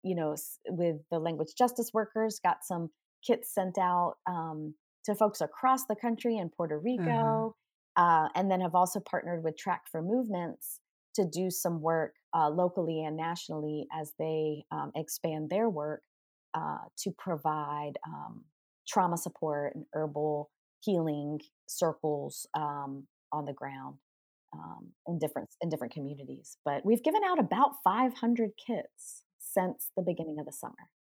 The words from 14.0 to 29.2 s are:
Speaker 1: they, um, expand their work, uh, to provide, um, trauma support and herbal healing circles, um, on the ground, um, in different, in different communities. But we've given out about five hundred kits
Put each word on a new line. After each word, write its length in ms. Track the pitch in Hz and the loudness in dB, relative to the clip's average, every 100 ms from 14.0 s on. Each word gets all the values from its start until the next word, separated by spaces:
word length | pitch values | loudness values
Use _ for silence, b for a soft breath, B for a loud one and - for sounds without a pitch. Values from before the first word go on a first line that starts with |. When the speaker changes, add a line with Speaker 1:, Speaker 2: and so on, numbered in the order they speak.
| 151 - | -8 -4
Speaker 1:
they, 480 | 160 156 156 151 - | -2 0 0 -2 -6
um, 220 | 151 143 | -6 -4
expand 560 | - 160 - 175 156 156 | -6 -6 -4 -2 -2 0
their 180 | 190 226 | 2 2
work, 360 | 160 151 151 _ _ _ _ _ | 0 -4 -6 _ _ _ _ _
uh, 240 | 160 156 151 - - | -6 -4 -6 -8 -6
to 140 | 196 | -6
provide, 840 | - 190 160 160 151 147 147 147 - 160 | -6 -4 0 0 0 -2 -4 -4 -8 -10
um, 380 | 147 - 57 - _ _ _ - | -10 -12 -14 -20 _ _ _ 0
trauma 300 | 208 180 170 | 2 4 2
support 580 | 175 - 156 147 143 | -4 -4 -2 0 -2
and 120 | 156 - | -6 -8
herbal 560 | 156 156 147 151 147 147 _ _ _ | -4 -2 0 0 -2 -6 _ _ _
healing 640 | - 180 160 147 147 151 - _ - | 0 2 2 -2 -2 -4 -8 _ -12
circles, 800 | - 165 151 156 147 143 - - | 0 0 0 -2 -2 -4 -10 -8
um, 540 | 151 147 143 139 139 139 _ _ | -4 -4 -4 -8 -10 -14 _ _
on 120 | 151 | -6
the 80 | 143 | -6
ground, 460 | 135 139 135 135 143 _ _ _ _ _ | -8 -10 -10 -12 -16 _ _ _ _ _
um, 400 | 156 165 - - _ - | -16 -14 -14 -18 _ -6
in 100 | 170 | -2
different, 320 | 151 - - - | -2 -4 -10 -6
in 80 | 170 | -4
different 240 | 151 - | -4 -6
communities. 680 | 156 139 143 135 135 - - | -8 -8 -10 -12 -14 -16 -6
But 220 | 147 143 196 | -2 0 4
we've 160 | 233 | 4
given 220 | 311 427 | 4 2
out 160 | 381 349 | 2 2
about 320 | - 190 277 - | 2 4 4 6
five 320 | 185 208 262 240 | 4 6 2 2
hundred 340 | 233 233 220 - | 2 2 0 -2
kits 680 | - 208 - - - - | -4 -4 -4 -16 -18 -18